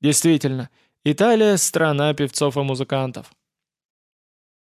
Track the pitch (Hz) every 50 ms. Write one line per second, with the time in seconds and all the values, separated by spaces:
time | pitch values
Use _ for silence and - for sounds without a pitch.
0 | - 147 147 - - 170 160 143 - 135 131 127 127 - _ _ _ _ _ _
1 | - 147 147 - 202 233 233 220 214 208 202 175 - - - - 160 156 147 143
2 | 147 151 147 143 147 131 - - 147 143 123 143 139 135 131 127 135 - 139 135
3 | 135 127 120 - - - _ _ _ _ _ _ _ _ _ _ _ _ _ _
4 | _ _ _ _ _ _ _ _ _ _ _ _ _ _